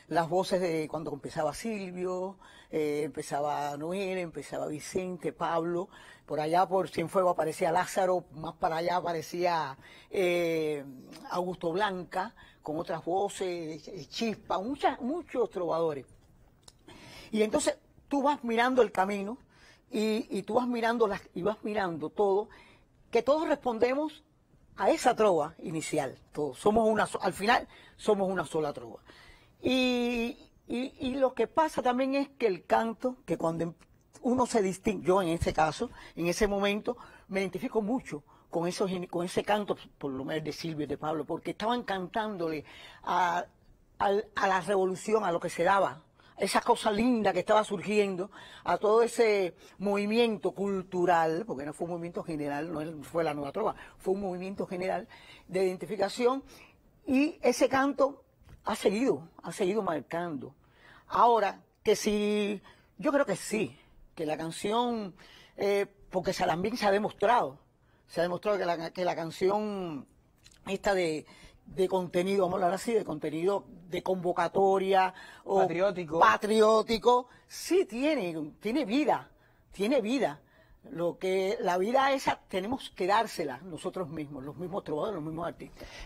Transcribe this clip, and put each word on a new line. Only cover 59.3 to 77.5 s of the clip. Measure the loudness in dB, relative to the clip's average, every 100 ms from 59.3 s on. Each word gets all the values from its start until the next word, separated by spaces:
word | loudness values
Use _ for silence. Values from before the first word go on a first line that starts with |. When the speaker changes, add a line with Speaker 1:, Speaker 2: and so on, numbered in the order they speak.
| -14
Speaker 1:
ha | -12
seguido | -2 0 0
marcando. | -2 -4 -4 -6 -4 -6 -10 -16 _ _ -20 -20 -6
Ahora, | 4 6 6 2 -4 _ _
que | 2 2
si, | 2 2 2 2 0 -4 -10 -20 _ -6
yo | 0
creo | 2 2
que |
sí, | -2 -4 -4 -4 -6 _ -20 -20
que | -8
la | -4 -4
canción, | -6 -6 -2 0 0 -2 -8 -12 -20 -20 -20 -4
eh, | 0 0 0 _ -6
porque | -4 -2
se, | -2 0
también | 0 -2 0
se | 2
ha |
demostrado, | 2 0 0 2 4 2 -6 _ _ _ _ _
se | -2
ha |
demostrado | -2 0 -2 0
que |
la, | 0 -2 -4
que | -2
la | -2 -2
canción | -4 0 2 2 -2 -4 -6 -8 -12 _ _ _ -20 _ -6
esta | -2 2
de, | 2 2 -2 -8 -20 -20 -20 -14
de | -2 2
contenido, | 2 0 0 2 2
vamos | 2 2
a |
hablar | 2
así, | 0 2
de | 0
contenido | 0 -4 -4 0 0 0 -2 -20 -8
de | -6
convocatoria | -2 -2 0 0 0 4 4 4 4 4 4 0 -20 -16
o | 0 2
Speaker 2:
Patriótico. | 2 4 0 0 -4 4
Speaker 1:
patriótico, | 6 6 2 6 6 6 4 2 4 4 2 -16
sí | _